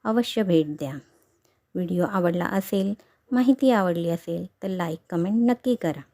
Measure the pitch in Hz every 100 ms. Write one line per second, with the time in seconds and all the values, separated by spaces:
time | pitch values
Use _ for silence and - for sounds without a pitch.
0 | 220 226 233 226 196 165 151 151 139 139
1 | - _ _ _ _ _ _ 185 175 180
2 | 175 196 175 175 175 196 - 196 196 208
3 | _ _ _ 254 254 262 262 226 185 170
4 | 170 170 - 170 180 _ 196 185 170 160
5 | _ 175 180 220 233 247 254 233 165 147
6 | -